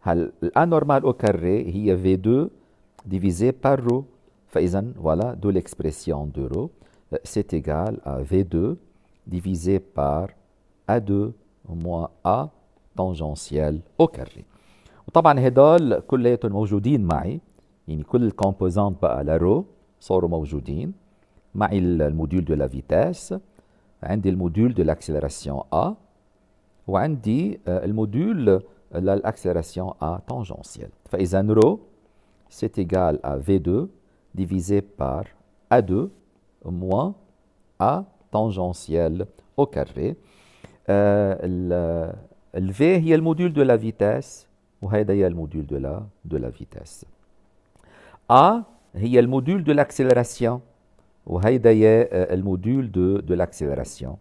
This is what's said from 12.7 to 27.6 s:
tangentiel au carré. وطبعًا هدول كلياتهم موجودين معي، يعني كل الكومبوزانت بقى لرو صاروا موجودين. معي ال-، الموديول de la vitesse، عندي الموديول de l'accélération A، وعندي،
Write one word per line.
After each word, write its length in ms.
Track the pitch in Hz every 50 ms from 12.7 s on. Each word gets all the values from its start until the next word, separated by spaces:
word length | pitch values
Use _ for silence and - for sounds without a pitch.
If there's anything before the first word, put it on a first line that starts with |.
| _ _ _ _ _
tangentiel 840 | - 92 95 92 78 80 76 76 73 - - 73 73 76 76 78 80 85 _ _ _
au 100 | 165 160
carré. 360 | - - - - - - - _ _ _ _ _ _ _ _ _ _ - _ -
وطبعًا 400 | - 170 165 160 143 139 127 131
هدول 520 | 123 131 139 151 165 175 160 131 101 73
كلياتهم 520 | - - - 127 120 120 123 117 - 113
موجودين 540 | 98 101 110 104 104 101 98 120 147 131 101
معي، 360 | 85 82 69 73 90 131 160 - _ _ _ _ _ _ _ _ -
يعني 160 | 78 76 76
كل 200 | - - 123 120
الكومبوزانت 800 | 110 95 - 101 98 95 - 98 92 87 101 101 101 92 -
بقى 220 | - 80 58 67 71
لرو 420 | 73 78 80 82 90 107 147 196 - _ _ _ _ _ _
صاروا 300 | - - 95 92 87 85
موجودين. 640 | 85 80 76 71 78 73 65 - 71 78 123 165 196 - _ _ _ _ _ _ _ _ _ _ _
معي 240 | 98 104 - 104 101
ال-، 220 | 92 87 87 80
الموديول 440 | 76 73 76 80 80 73 82 92 87
de 100 | 73 80
la 200 | 73 71 67 65
vitesse، 580 | 67 65 - 76 85 123 170 180 - - - 185 196 - _ _ - _ _ _ _ _ _ _ _ -
عندي 260 | - 92 107 95 95
الموديول 460 | 95 90 92 87 80 98 113 123 120
de 80 | 107 87
l'accélération 800 | 78 78 - - - 76 73 71 73 - - - 71 69 67 - _ -
A، 200 | 78 107 175 214 - _ _ _ _ _ _ _ _ _ _ _ _ _ _ _ _ _ -
وعندي، 720 | 98 92 107 156 156 131 107 107 110 131 170 208 202 -